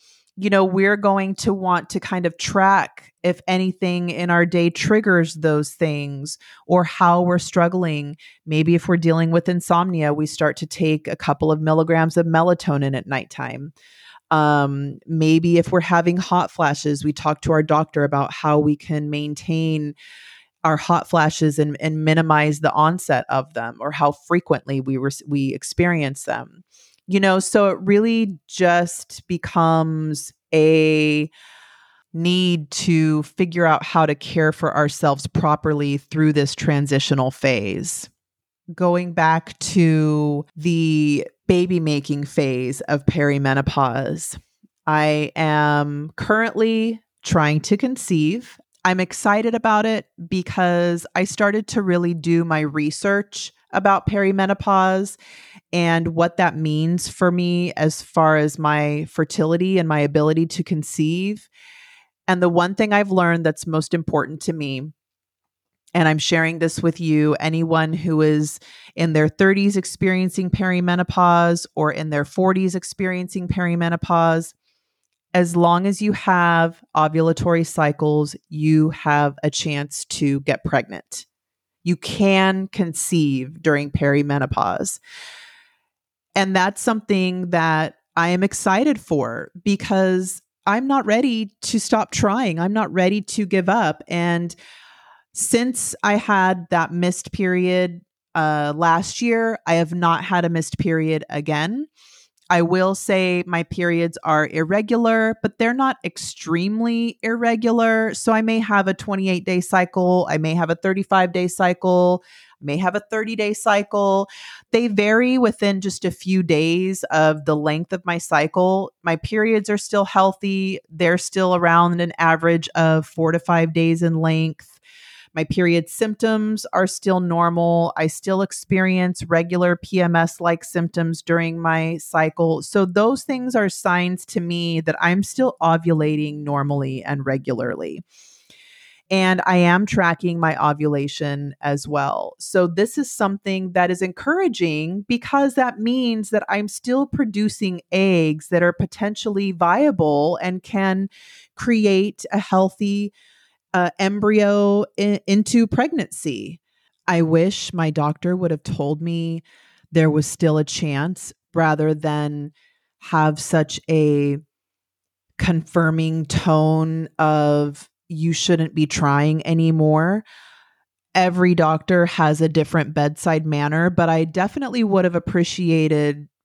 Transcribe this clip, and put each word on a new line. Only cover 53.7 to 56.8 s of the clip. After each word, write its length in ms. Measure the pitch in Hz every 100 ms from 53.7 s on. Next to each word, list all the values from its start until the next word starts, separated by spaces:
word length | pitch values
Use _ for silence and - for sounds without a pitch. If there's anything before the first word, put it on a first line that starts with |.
about 360 | 185 196 196 -
perimenopause 1120 | 202 196 196 190 202 - 190 190 190 202 - - - - - -
and 380 | 175 170 165 165
what 280 | 165 170 170
that 180 | 175 156
means 520 | 156 151